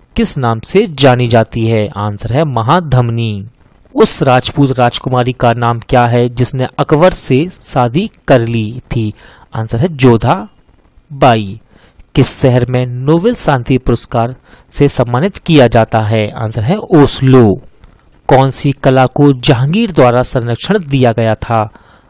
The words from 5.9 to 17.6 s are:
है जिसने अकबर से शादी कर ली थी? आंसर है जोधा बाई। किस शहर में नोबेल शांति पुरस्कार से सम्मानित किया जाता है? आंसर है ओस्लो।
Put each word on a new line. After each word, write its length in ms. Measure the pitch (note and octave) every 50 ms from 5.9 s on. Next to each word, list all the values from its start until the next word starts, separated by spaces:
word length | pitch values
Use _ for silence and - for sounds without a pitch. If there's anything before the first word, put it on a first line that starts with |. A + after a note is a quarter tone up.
| C3+ B2 A#2+
है 240 | A#2 A#2+ A#2+ A#2+ B2
जिसने 380 | B2 A#2 B2+ - - C3 B2+ - - -
अकबर 320 | C#3+ - D#3 D3 E3+ F#3
से 380 | F3+ - - - C3 B2+ E3 F#3 - -
शादी 500 | - - - C3+ B2 A#2+ A#2 E3+ G#3+ A3 - _ _
कर 140 | - C#3 B2
ली 400 | A#2 A2+ A#2 A#2 G#2+ G#2 A#2+ B2+ -
थी? 280 | - - A#2+ A2 G#2 - - - - - - _ _ -
आंसर 220 | G#2+ A2+ A2 -
है 100 | A#2+ D3
जोधा 600 | F#3+ D#3+ C3 B2+ B2+ A#2 A2 - A#2 D#3+ G3 G#3+ G#3 _ _ _ _ _ _ _ _ _ _ _ _ D3
बाई। 480 | C#3 C#3+ C3 A#2 A2 G#2 F#2+ G2+ A2+ - _ _ _ _ _ _ - - _ -
किस 260 | - B2+ - - -
शहर 240 | - C3 A#2+ B2+ B2
में 200 | A#2 B2 B2 B2+
नोबेल 500 | B2 B2 B2 C3 C#3+ D#3+ E3+ F3 A#3 B3
शांति 420 | - - D#3+ C#3+ B2+ A2+ - C3
पुरस्कार 580 | B2 - - A#2+ - - - - A#2+ A2+ B2 B2+ - _ _ - - _ _
से 160 | - - D3
सम्मानित 500 | C#3 - - B2 A#2 A#2+ A#2+ D#3+ G#3 -
किया 300 | - - - E3 C#3+ B2+
जाता 340 | A#2 - A#2 A2+ - - A2
है? 280 | A2 G#2 A2+ A2 G#2+ G#2
आंसर 320 | - - A2+ A2 A2 A#2+
है 160 | G#2 B2 F#3+
ओस्लो। 840 | - - - - C#3+ C#3 A#2 - - C3 C3 C3 B2+ A#2 G#2 F2+ -